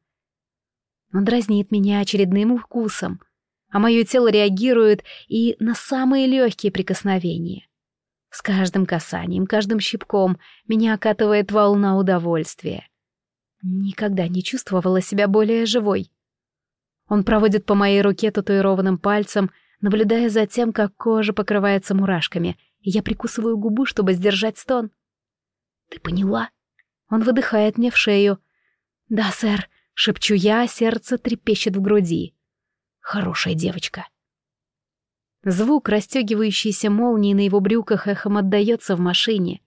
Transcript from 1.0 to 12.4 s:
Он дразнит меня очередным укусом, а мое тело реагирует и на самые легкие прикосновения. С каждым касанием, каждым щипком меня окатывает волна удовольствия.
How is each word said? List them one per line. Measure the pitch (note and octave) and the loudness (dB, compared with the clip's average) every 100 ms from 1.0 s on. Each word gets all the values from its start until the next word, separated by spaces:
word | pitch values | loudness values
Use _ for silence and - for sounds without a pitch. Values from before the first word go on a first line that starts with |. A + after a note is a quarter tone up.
| _ | _
Он | F#3+ | -2
дразнит | G3+ A#3+ G#3 G#3 G3+ | 0 0 0 0 0
меня | G#3 G3 G3+ | 0 2 0
очередным | G3 G3+ F#3+ G3 G#3+ | 0 0 2 2 2
укусом, | A#3+ - A#3+ A3 - F3+ F#3 - _ _ _ _ | 0 -2 -6 -4 -4 -6 -10 -16 _ _ _ _
а | G3+ | 0
мое | A3+ A#3 | 2 4
тело | A3 B3+ A#3 | 2 2 4
реагирует | G#3 G3+ F#3+ B3 A#3+ A3 G#3 - - - | 4 2 2 2 4 4 4 -2 -20 -6
и | A3+ A#3 - | 0 0 0
на | A3 | -2
самые | A#3 - C4 C4 C4+ C4 | -2 -2 0 2 2 2
легкие | C4 A#3+ - G#3 | 2 2 0 -4
прикосновения. | F#3+ F#3 F#3 G3+ F#3+ E3+ E3 E3+ F#3+ - _ _ _ _ _ _ | -4 -4 -2 0 -2 -2 -4 -6 -10 -14 _ _ _ _ _ _
С | - | -10
каждым | - F#3+ F#3 G3 | -2 0 0 0
касанием, | F#3 E3+ - F3 F3 F3+ F#3+ | 0 -2 -4 -6 -4 -4 0
каждым | G#3+ G3+ A3 | 0 0 -2
щипком | F#3+ G#3+ - G3+ F#3+ F3+ - - - | -2 -8 -4 0 0 0 -6 -20 -4
меня | A3 A3+ | 0 2
окатывает | G#3+ A3 G#3+ G#3 G#3 G3+ | 0 0 0 2 2 2
волна | G#3 G#3 G3+ G3+ F#3+ | 2 4 4 2 2
удовольствия. | F#3+ F3+ E3+ E3 | 2 0 0 -2